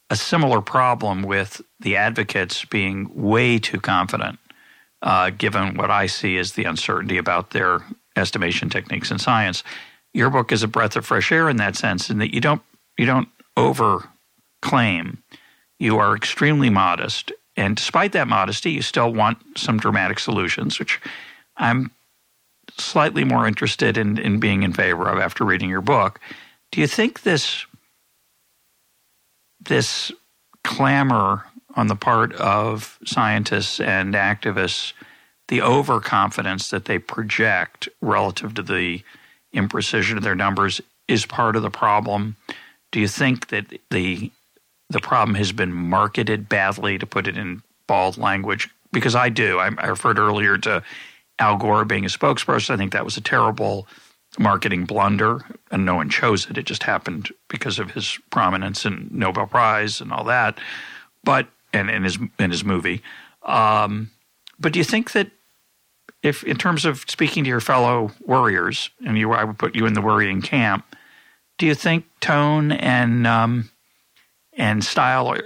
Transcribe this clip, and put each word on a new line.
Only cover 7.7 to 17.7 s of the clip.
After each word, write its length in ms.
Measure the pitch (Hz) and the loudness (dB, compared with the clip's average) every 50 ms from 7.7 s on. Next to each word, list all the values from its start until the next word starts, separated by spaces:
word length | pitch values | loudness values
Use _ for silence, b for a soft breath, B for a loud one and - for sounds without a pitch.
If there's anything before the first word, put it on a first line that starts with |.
| 90 85 - - - - _ _ - | 0 0 -2 -8 -16 -18 _ _ -2
estimation 540 | - 92 - - - 87 85 - - - - | -2 -2 0 -2 -2 -2 -2 -2 -2 -2 -4
techniques 400 | - 95 - - - 104 - - | -4 -6 -6 -6 -6 -6 -4 -4
in 100 | 110 104 | -4 -4
science, 440 | - 131 120 113 104 92 92 - - B B B B B B B B B - | 0 0 2 2 2 0 -2 -6 -8 B B B B B B B B B -2
your 160 | - 120 135 | 0 2 2
book 220 | 135 131 113 - | 2 0 0 0
is 120 | 123 104 110 | 0 0 0
a 40 | |
breath 280 | 107 - 123 113 101 - | 0 0 0 0 0 0
of 100 | - - | -4 -2
fresh 260 | - - - - - | -2 0 0 2 2
air 180 | 160 165 165 156 | 2 2 2 2
in 80 | 131 | 2
that 180 | 110 104 98 90 | 2 0 -2 -2
sense, 340 | - - 107 98 90 - - | -2 -2 -2 -2 -2 -2 -2
in 80 | 117 107 | -2 -2
that 140 | 113 - - | -2 -2 -2
you 80 | - | 0
don't, 200 | 120 151 151 - - _ _ _ _ _ _ | 2 2 0 0 -2 _ _ _ _ _ _
you 80 | - 117 | -2 0
don't 240 | 123 131 131 120 - _ _ _ _ - | 2 2 0 0 -4 _ _ _ _ 0
overclaim. 1600 | 120 123 135 135 131 113 104 95 90 - - _ _ _ _ _ _ _ _ _ _ - - 139 127 117 104 92 82 85 - - - _ _ b b b b b b b b b - | 2 2 2 2 2 2 2 2 0 -4 -8 _ _ _ _ _ _ _ _ _ _ -2 0 2 2 2 2 0 -2 -4 -6 -10 -12 _ _ b b b b b b b b b -2
You 180 | - 110 110 | 0 2 4
are 180 | 107 104 104 107 | 4 4 4 2
extremely 540 | 107 - - - - 143 151 151 143 135 117 | 0 -2 -4 -2 0 2 4 4 4 4 4
modest. 640 | 104 95 95 90 87 - 58 - - - - - - - _ _ _ | 4 4 4 2 2 0 -2 -4 -4 -6 -8 -10 -12 -14 _ _ _
And 180 | - 98 98 | -2 -2 -2